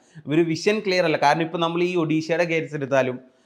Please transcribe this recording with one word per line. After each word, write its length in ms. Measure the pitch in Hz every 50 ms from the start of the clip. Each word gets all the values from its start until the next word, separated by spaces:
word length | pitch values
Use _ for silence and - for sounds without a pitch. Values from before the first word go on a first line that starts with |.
| _ _ _ 160 - 127
ഒരു 120 | 147 160
വിഷൻ 380 | 170 165 165 160 - 208 214 220
ക്ലിയർ 260 | 208 196 180 180 175
അല്ല. 120 | 165 151
കാരണം 260 | 131 143 143 151 160
ഇപ്പൊ 160 | 165 160 165 175
നമ്മൾ 240 | 170 165 170 175
ഈ 140 | 170 180 180
ഒഡീഷയുടെ 480 | 175 160 151 156 156 156 165 165 160 175
കേസ് 300 | 165 165 160 151 139 147
എടുത്താലും 460 | 151 139 120 139 135 127 127 127 127 - - _ _ _